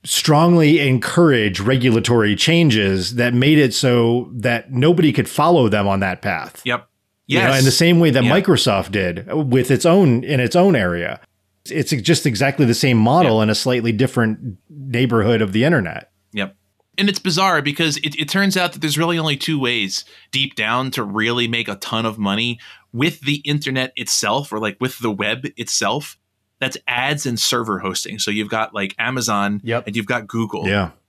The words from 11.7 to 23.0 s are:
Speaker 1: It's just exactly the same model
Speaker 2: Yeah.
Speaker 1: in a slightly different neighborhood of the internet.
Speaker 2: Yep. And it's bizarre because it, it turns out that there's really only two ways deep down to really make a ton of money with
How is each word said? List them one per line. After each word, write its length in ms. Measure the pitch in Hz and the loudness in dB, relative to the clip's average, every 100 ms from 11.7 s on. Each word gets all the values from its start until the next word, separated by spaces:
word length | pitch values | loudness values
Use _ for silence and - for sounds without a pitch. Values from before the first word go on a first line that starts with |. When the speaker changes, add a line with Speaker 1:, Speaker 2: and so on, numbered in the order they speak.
Speaker 1:
It's 220 | 160 - | -6 -2
just 340 | 139 104 160 151 | -2 0 0 0
exactly 400 | 104 139 139 127 | 0 -2 2 0
the 80 | |
same 220 | 117 139 117 | 2 2 4
model 400 | 110 160 156 110 | 4 4 4 2
Speaker 2:
Yeah. 80 | |
Speaker 1:
in 60 | 107 | 2
a 40 | |
slightly 380 | 104 131 123 117 | 0 0 0 0
different 680 | 107 131 - 110 107 127 92 _ | 0 0 0 -2 -2 -10 -14 _
neighborhood 720 | 147 135 120 127 117 104 113 | -16 -6 -2 2 2 2 2
of 120 | 107 | 2
the 100 | 104 | 2
internet. 480 | 139 165 87 - - _ _ | 2 2 -2 -8 -16 _ _
Speaker 2:
Yep. 240 | 107 101 _ _ _ _ - | -8 -8 _ _ _ _ -2
And 120 | 202 | -2
it's 100 | 196 | 0
bizarre 420 | 185 165 190 165 | -4 0 0 0
because 360 | 143 143 165 147 | -2 -2 -2 -2
it, 180 | 151 147 | -6 -6
it 80 | 151 | -4
turns 280 | 196 196 185 | 0 0 0
out 160 | 175 | -2
that 60 | 156 | -2
there's 180 | 156 143 | -4 0
really 220 | 165 170 | 0 0
only 180 | 156 143 | -2 -4
two 220 | - 151 | -2 -2
ways 460 | 123 120 98 - - - _ | 0 -2 -2 -6 -12 -20 _
deep 240 | 135 139 | -4 -4
down 380 | - 107 123 131 | -4 -2 -2 -2
to 100 | 131 | -6
really 460 | 104 104 110 120 120 | -4 -2 -2 0 -2
make 180 | 117 110 | -4 -6
a 80 | |
ton 320 | 98 - 113 113 | -8 -6 -4 -4
of 120 | 107 | -2
money 420 | 101 101 120 120 - - _ | -2 -2 -4 -6 -14 -20 _
with 300 | 117 | -4